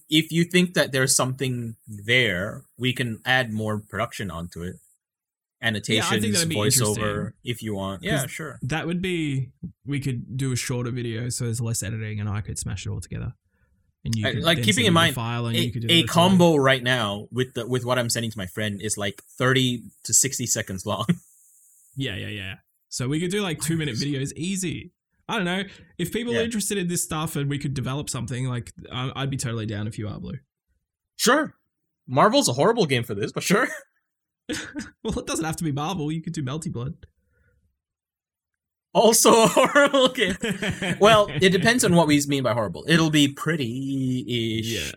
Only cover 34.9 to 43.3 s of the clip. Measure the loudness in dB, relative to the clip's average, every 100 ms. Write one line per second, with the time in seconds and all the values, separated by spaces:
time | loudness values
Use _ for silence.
34.9 | _ -6 -4 -4 -4 -4 -2 -2 -2 -2
35.9 | -2 -4 -4 -6 -6 -6 -6 -6 -6 -8
36.9 | -10 -16 _ _ _ _ _ _ _ _
37.9 | _ _ _ _ _ _ _ _ _ _
38.9 | 4 6 8 8 8 6 6 4 6 6
39.9 | 6 4 4 0 0 -4 -2 -4 -2 -2
40.9 | 4 6 8 4 4 4 4 4 4 6
41.9 | 6 6 4 2 0 2 0 -2 -4 2
42.9 | 4 4 4 4